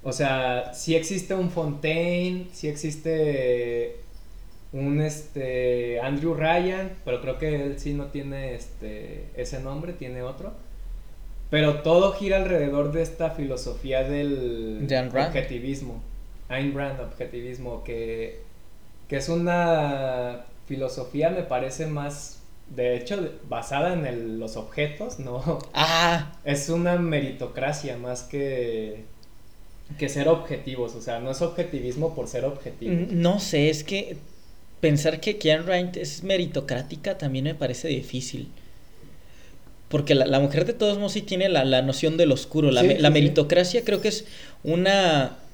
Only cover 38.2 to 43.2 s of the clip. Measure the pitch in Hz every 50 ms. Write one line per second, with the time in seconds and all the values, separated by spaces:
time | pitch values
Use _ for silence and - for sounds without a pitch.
38.2 | 131 - - 127 123 - - - - - - - - - - - - - - -
39.2 | - - - - - - - - - - - - - - - 143 143 - 156 135
40.2 | 127 - 139 135 143 139 - 147 175 - 233 - 220 208 202 202 202 196 - 214
41.2 | 202 - 196 180 190 196 180 147 131 135 131 131 135 135 135 - - 160 156 160
42.2 | 170 156 131 - - - - 156 151 143 127 120 120 123 139 - 151 147 151 151